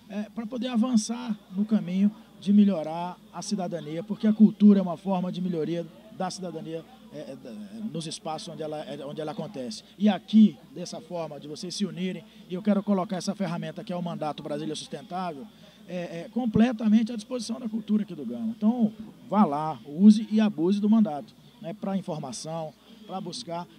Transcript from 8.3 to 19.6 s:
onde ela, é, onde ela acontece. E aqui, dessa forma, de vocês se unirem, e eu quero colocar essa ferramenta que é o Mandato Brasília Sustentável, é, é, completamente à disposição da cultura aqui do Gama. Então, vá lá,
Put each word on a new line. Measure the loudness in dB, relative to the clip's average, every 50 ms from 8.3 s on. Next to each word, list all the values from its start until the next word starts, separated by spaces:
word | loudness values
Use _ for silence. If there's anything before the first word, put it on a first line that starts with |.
| -8 -8 -10 -12
onde | -10 -10
ela, | -8 -8 -8 -8 -10
é, | -10 -10 -12 -10
onde | -12 -10 -8
ela | -8 -8
acontece. | -8 -8 -10 -10 -10 -10 -10 -10 -10 -12 -16 -14 -4 2
E | 2 2
aqui, | 2 2 -2 4 8 8 8 8 6 0 -18 -18
dessa | -14 -14 -12 -12 -12 -14
forma, | -14 -10 -8 -8 -8 -8 -10 -14
de | -14 -14
vocês | -12 -12 -10 -10 -6
se | -4 -4
unirem, | -4 -4 -4 -6 -6 -6 -8 -12 -18 -20 -20 -14 -10
e | -8
eu | -4
quero | 0 2 2 2
colocar | 2 0 0 0 0 -2 -4
essa | -6 -4 -6 -4
ferramenta | -4 -4 -4 -4 -6 -6 -8 -10 -10
que | -8 -8
é | -6
o | -6
Mandato | -6 -6 -6 -6 -6 -6 -6 -6
Brasília | -8 -8 -6 -6 -6 -6 -8
Sustentável, | -8 -10 -12 -12 -12 -12 -8 -8 -6 -6 -6 -8 -10 -14 -16 -18 -20 -20 -20 -20 -20 -14 -10
é, | -8 -8 -8 -8 -10 -10
é, | -10 -8
completamente | -6 -4 -2 2 6 6 6 6 4 2 4 6 6 6 4 2
à | -4
disposição | -8 -8 -6 -8 -6 -6 -6 -8 -6
da | -6 -6
cultura | -6 -4 -2 0 0 0 0
aqui | -2 -8
do | -8 -8
Gama. | -8 -6 -4 -4 -4 -2
Então, | 2 2 2 4 4 2 0 0 -4 -16 -18 -18 -16 -6 0
vá | 4 4 4
lá, | 4 4 0